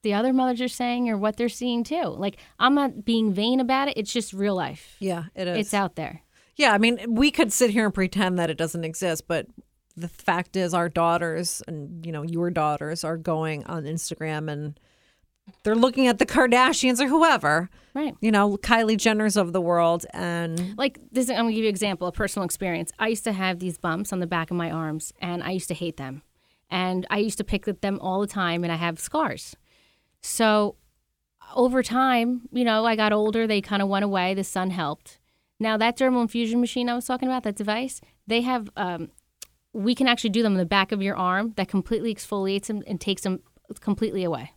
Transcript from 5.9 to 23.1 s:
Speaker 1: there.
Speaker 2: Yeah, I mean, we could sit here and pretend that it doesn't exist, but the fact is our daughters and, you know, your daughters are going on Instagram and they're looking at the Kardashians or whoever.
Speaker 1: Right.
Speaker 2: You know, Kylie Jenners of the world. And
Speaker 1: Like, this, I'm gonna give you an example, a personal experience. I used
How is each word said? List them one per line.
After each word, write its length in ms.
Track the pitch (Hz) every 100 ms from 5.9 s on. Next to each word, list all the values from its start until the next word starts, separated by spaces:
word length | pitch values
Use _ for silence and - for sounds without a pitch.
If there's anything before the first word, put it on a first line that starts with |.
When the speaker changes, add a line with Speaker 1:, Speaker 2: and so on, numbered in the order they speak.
| -
Speaker 1:
there. 280 | 156 160 _ _ _ -
Speaker 2:
Yeah, 160 | 277
I 40 | 208
mean, 200 | 226 240 220
we 240 | 226 285
could 220 | - 240
sit 160 | - 247
here 160 | 214 214
and 80 |
pretend 460 | 196 185 196 185 180
that 100 | 165
it 80 | 156
doesn't 260 | 165 170
exist, 440 | 160 160 185 160 -
but 200 | 165 - - - _ _ -
the 140 | 170
fact 480 | - - 180 180 190
is 160 | 180
our 160 | 175 170
daughters 720 | 170 170 170 170 160 175 - -
and, 380 | 156 143 170 165
you 60 |
know, 120 | 156
your 260 | 156 165 175
daughters 540 | 170 151 147 147 170 160
are 120 | 165
going 460 | 160 156 160 151 -
on 180 | 165
Instagram 640 | 147 165 - 160 160 151 156
and 260 | 147 151 147 _ _ _ _ _ _ - _
they're 120 | 208 220
looking 320 | 254 247 254
at 120 | 233
the 60 | 247
Kardashians 760 | 262 254 247 254 214 254 240
or 60 | 269
whoever. 600 | 311 330 339 147 151 180 - _
Speaker 1:
Right. 220 | 269 302 -
Speaker 2:
You 100 | 220
know, 240 | 214 208 196
Kylie 380 | - 233 220 220
Jenners 380 | 226 214 214 208
of 160 | 175
the 80 | 180
world. 460 | 175 175 170 170 -
And 640 | - 180 170 170 165 180 214
Speaker 1:
Like, 220 | 269 - -
this, 180 | 233 247
I'm 60 | 247
gonna 120 | 233
give 80 | 220
you 0 | 220
an 40 |
example, 380 | 196 208 185 180
a 40 |
personal 320 | - 208 - 180
experience. 460 | - 185 170 170 -
I 80 |
used 140 | 220